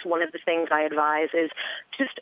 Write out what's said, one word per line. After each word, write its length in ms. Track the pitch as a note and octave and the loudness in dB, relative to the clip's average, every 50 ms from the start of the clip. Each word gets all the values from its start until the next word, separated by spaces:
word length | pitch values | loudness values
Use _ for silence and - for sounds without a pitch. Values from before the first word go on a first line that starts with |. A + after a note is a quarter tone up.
| - | -2
one 160 | F3+ E3+ E3 | -2 0 0
of 120 | E3+ D#3+ | 0 -2
the 80 | D#3+ E3 - | -4 -4 -2
things 240 | F#3 E3 E3 E3 D3+ | 0 0 0 2 2
I 80 | D#3 D3+ | 2 2
advise 460 | D#3 D3+ D3 D3+ D3 D3+ D3+ D3+ D#3+ D3+ | 2 2 2 2 2 4 4 2 0 2
is 180 | - E3+ D#3+ D3+ - - - - - - - _ - | 2 0 0 0 -2 -6 -8 -8 -8 -10 -12 _ -4
just 220 | - C#4 - - - | -4 -4 -4 -4 -10